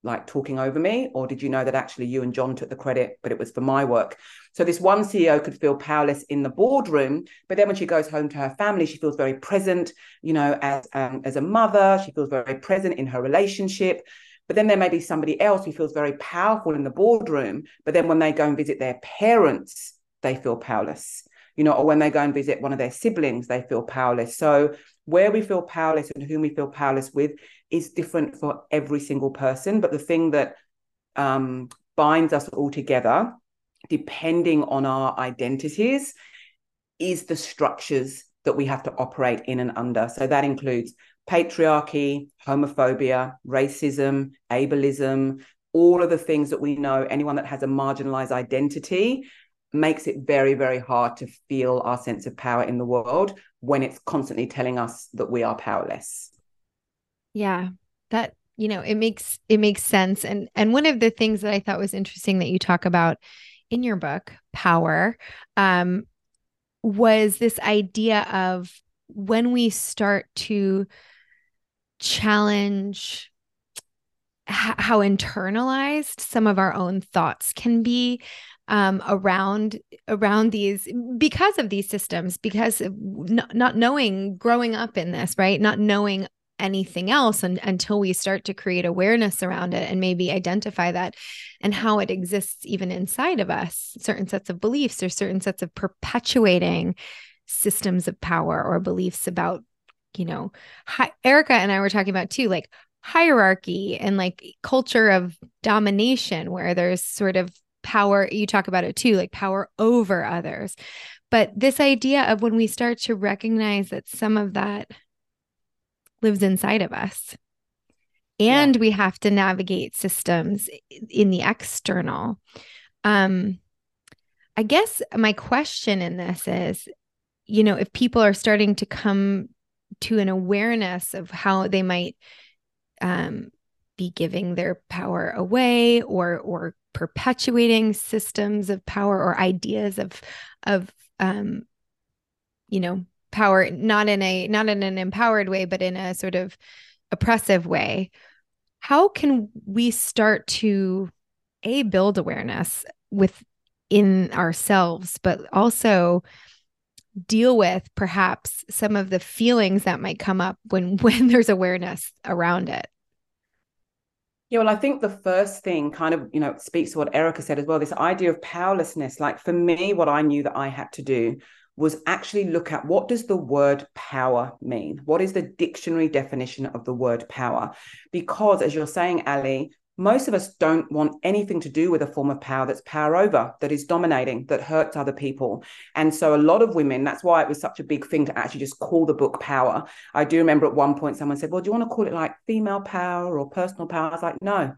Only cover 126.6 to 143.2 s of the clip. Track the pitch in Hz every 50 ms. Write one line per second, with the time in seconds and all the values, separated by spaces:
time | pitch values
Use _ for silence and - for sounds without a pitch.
126.6 | 180 - 190 - - - - _ _ _ _ _ _ _ _ _ _ - 214 214
127.6 | 214 214 196 - 202 - _ - 247 233 - 240 220 208 196 - - 226 214 208
128.6 | 214 196 202 - - _ - - - 214 196 196 196 196 196 190 - - _ _
129.6 | _ _ _ _ _ _ - _ - - 226 214 196 190 190 190 185 180 202 202
130.6 | 214 233 233 226 208 180 180 180 - - - 190 170 180 - 170 - 202 190 190
131.6 | 185 180 190 190 190 185 180 175 175 - - _ _ - - - - _ _ _
132.6 | _ _ _ _ _ _ _ _ - 185 180 170 165 170 - - - - _ _
133.6 | _ _ _ _ _ _ _ - 185 175 170 - 165 160 185 180 196 175 175 175
134.6 | 175 185 180 - _ _ 180 175 180 190 175 175 170 170 - - 185 180 214 247
135.6 | 254 247 240 240 233 240 240 233 - - 208 185 175 175 175 - - - 175 165
136.6 | 170 165 - _ _ _ _ - 139 117 _ - - 254 254 - - - 240 240
137.6 | 233 233 226 220 220 220 208 - - - - 220 - - - - 208 208 208 208
138.6 | 196 180 202 185 _ - - 208 202 202 202 190 - 180 170 - 190 180 185 175
139.6 | - 214 208 214 214 202 190 - - 185 - - - - - - - - - _
140.6 | - 196 202 190 180 190 _ _ _ _ _ _ 190 185 190 208 208 196 - -
141.6 | 233 _ _ _ _ _ _ _ _ _ _ _ _ _ _ _ _ _ _ _
142.6 | _ _ 208 190 180 175 180 190 180 _ _ _